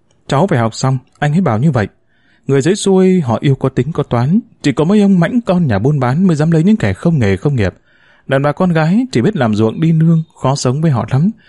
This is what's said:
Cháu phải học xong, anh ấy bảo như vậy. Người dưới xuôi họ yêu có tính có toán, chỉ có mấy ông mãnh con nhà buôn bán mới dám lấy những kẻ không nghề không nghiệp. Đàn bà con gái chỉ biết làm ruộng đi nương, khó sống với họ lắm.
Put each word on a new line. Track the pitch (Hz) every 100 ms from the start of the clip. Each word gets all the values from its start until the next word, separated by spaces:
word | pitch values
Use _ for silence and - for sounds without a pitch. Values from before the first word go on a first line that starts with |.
| _ _ -
Cháu | 143 196
phải | 139
học | 113
xong, | - 135 135 - -
anh | 147
ấy | 160
bảo | 170 107
như | 156
vậy. | 127 98 _ _ _ _ _ -
Người | 139
dưới | 143
xuôi | 208 196 190 185 185
họ | 127 110
yêu | 147
có | 135 131
tính | - 139
có | 165
toán, | 139 120 127 208 - _
chỉ | 147
có | -
mấy | 156 214
ông | 202 190
mãnh | 165 247
con | - 180 156
nhà | 98
buôn | 123 151
bán | 123 143 190
mới | 147
dám | 156
lấy | 160
những | 175 214
kẻ | 104
không | 92 170 160
nghề | 107 190
không | 147 131
nghiệp. | 92 - _ _ _ _ -
Đàn | 139
bà | 143
con | 147 185
gái | 165 156 208 254
chỉ | 123
biết | 120 214
làm | 120
ruộng | 104 110 -
đi | 165
nương, | 160 165 165 160 -
khó | 135
sống | 135 127 135
với | 165
họ | 127 107
lắm. | 127 185 -